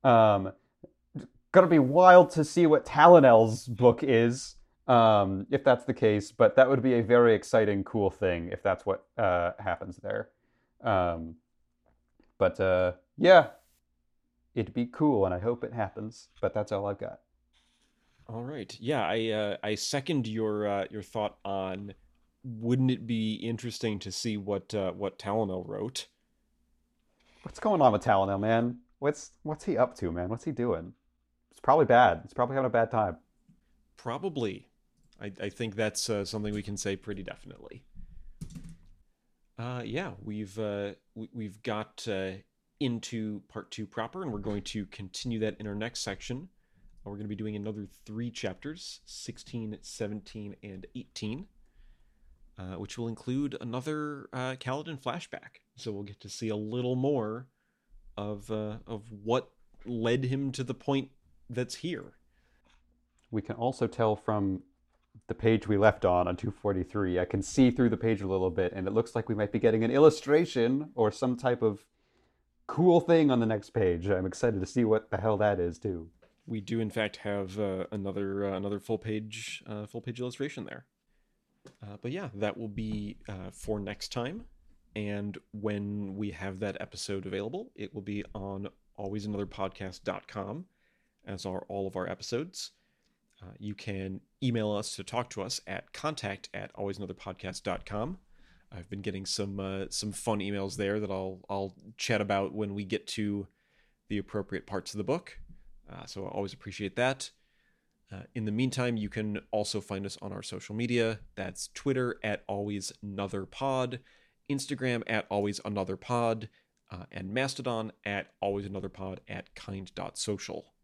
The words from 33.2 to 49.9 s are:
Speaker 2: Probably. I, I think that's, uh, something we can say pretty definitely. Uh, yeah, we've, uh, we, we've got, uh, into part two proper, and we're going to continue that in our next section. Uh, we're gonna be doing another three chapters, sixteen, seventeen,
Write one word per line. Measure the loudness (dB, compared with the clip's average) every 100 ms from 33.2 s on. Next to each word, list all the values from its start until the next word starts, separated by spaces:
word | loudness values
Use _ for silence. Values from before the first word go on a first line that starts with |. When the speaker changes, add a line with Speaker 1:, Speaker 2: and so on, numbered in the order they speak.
| _ _ _ _ _ _ _ _
Speaker 2:
Probably. | -8 -6 -4 -2 -4 -4 -16 _ _ _ _ _
I, | -14 -8
I | -10
think | -6 -6 -2
that's, | -2 -2 -2
uh, | -2
something | -2 -4 -4
we | -4
can | -6 -6
say | -4 -6
pretty | -8 -10
definitely. | -10 -14 -16 -20 -20 -20 _ -18 -16 -16 -18 -16 -16 -14 -16 -18 -20 -20 _ _ _ _ _ -12
Uh, | -10 -8
yeah, | -6 -6 -6 -10
we've, | -10 -8 -8 -6
uh, | -4 -4 -6 -8 _ -16
we, | -12
we've | -10 -10 -8
got, | -4 -4 -6 -10 -6
uh, | -4 -4 -8 _ _ _ _
into | -4 -2 -6 -6 -6 -8 -12
part | -14 -12
two | -12 -10
proper, | -6 -8 -6
and | -8
we're | -6
going | -6 -6
to | -6 -8 -8
continue | -12 -14 -10 -6 -4
that | -4 -4
in | -8
our | -6
next | -6 -6
section. | -8 -8 -8 -10 -10 _ _ _ -20 -20 -14
Uh, |
we're | -10
gonna | -10
be | -8
doing | -6 -6
another | -8 -8 -12 -16 -12
three | -8 -8
chapters, | -6 -8 -8 -12 -12 -14 -16 -18
sixteen, | -16 -14 -14 -12 -8 -8 -10
seventeen, | -14